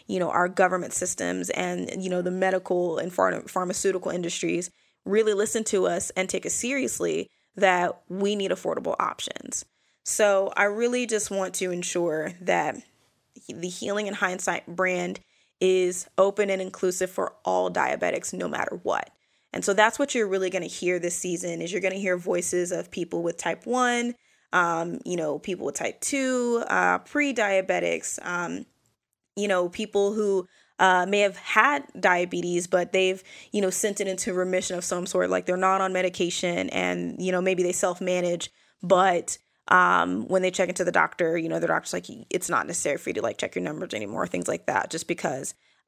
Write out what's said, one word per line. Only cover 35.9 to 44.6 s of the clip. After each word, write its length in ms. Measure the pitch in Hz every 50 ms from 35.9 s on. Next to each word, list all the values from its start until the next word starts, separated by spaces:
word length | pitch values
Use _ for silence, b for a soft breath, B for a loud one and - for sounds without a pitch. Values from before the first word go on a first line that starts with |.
| 185
medication 760 | 185 185 180 180 - 185 170 175 - - 175 175 175 95 -
and, 520 | - - 185 - 90 175 175 - - - 185
you 80 | 185
know, 100 | 185 180
maybe 220 | 180 190 190 180 180
they 100 | 175 180
self-manage, 800 | - - 185 175 180 190 180 180 180 175 175 175 170 - - b b b b b b -
but, 560 | 175 190 180 190 190 175 170 165 - - - _ _ _ _ - -
um, 580 | - 180 180 180 185 180 170 180 180 208 - -
when 140 | 185 190 185
they 80 | 185
check 180 | 180 - 185 175
into 160 | 180 - 180
the 80 | 180 -
doctor, 460 | 185 175 - - - 175 160 165 170
you 100 | 165 165
know, 120 | 160 165
the 80 | 165 160
doctor's 240 | 160 160 - - -
like, 140 | 180 175 - - 233 - -
"It's 200 | - 180 - -
not 160 | 175 120 80
necessary 320 | - 170 - - 151 143 -
for 120 | - -
you 40 | 85
to, 80 | - 104
like, 160 | 113 104 -
check 160 | - 98 -
your 80 | - 180
numbers 300 | 165 151 160 185 - -
anymore," 320 | 104 107 98 110 139 185
things 220 | - - 175 175 -
like 180 | - -